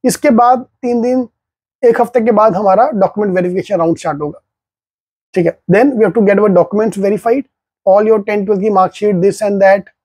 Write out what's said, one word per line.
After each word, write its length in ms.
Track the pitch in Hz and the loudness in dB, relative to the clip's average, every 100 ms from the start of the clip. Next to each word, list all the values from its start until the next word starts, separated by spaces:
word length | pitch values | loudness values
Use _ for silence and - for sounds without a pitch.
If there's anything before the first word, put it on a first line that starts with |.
इसके 260 | 254 - 302 | -2 0 0
बाद 280 | 233 240 254 | 2 2 2
तीन 440 | 262 _ 247 240 | -4 _ -4 -2
दिन, 260 | 240 254 240 _ _ _ _ _ | -2 -2 -4 _ _ _ _ _
एक 160 | 240 226 | 0 2
हफ्ते 200 | 233 247 | 0 0
के 120 | 226 | 0
बाद 240 | 214 214 180 | 2 2 2
हमारा 340 | 202 190 269 | 0 2 2
document 460 | 226 196 208 208 180 | 0 -2 -2 -4 -2
verification 420 | 180 185 - 190 | -2 -4 -4 -2
round 200 | 165 160 | -2 -2
start 220 | 165 143 | -6 -6
होगा, 220 | 151 - _ _ _ _ _ _ _ _ _ | -8 -12 _ _ _ _ _ _ _ _ _
ठीक 120 | 185 165 | -2 -2
है। 120 | - - | -4 0
Then 220 | 196 277 | 2 2
we 80 | 247 | 0
have 140 | 214 226 | 0 2
to 40 | |
get 160 | 202 196 | 0 2
our 120 | 208 | 2
documents 480 | 175 165 202 220 196 | 2 0 -2 -4 -2
verified, 440 | 196 208 226 269 - _ _ _ - | -4 -2 -2 -2 -4 _ _ _ 0
all 180 | 196 214 | 2 2
your 160 | 220 | 0
ten, 140 | 202 208 | 0 -4
twelve 220 | 196 202 | -2 -2
की 80 | 214 | 0
marksheet, 460 | 196 185 - 208 185 | 0 0 -2 -2 0
this 220 | 196 - | 0 0
and 120 | 208 202 | -4 2
that। 180 | 190 196 - _ | 2 2 -2 _